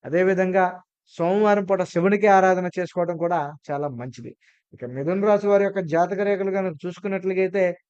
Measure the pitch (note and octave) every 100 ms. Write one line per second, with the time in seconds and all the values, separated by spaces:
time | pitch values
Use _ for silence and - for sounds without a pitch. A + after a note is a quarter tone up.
0 | - E3 F#3 F#3 F#3 F#3+ F3+ F3+ _ _
1 | _ - E3+ G3+ G#3+ G#3 F#3+ F#3+ F3+ F3
2 | F#3 G3+ G#3 F#3+ F#3 F#3 F3+ F#3 F3 F3+
3 | F3 E3 E3+ F3 C#3+ D3+ - C#3+ D3 A#2+
4 | B2+ B2+ A#2+ - _ _ _ - A#2+ B2+
5 | D3 F#3+ G#3 G#3 G3+ G3+ G3 G3 E3+ D#3+
6 | F3 F#3+ G3+ G3 G3 F#3+ F#3 D#3 F3+ E3+
7 | G#3 F#3+ F#3 F#3 F#3+ G3 F3+ F3